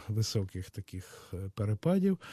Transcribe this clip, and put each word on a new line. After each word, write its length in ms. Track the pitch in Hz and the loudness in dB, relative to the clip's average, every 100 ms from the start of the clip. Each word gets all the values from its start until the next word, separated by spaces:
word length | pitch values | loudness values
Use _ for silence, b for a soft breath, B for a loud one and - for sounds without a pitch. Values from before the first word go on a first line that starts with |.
| - | 0
високих 600 | 107 107 110 95 90 95 | 0 2 2 0 -4 -8
таких, 640 | - - 95 - - - | -10 -10 -10 -10 -16 -10
е, 40 | 90 98 - | -8 -6 -2
перепадів. 600 | 104 104 160 190 196 185 B | 0 2 2 4 4 2 B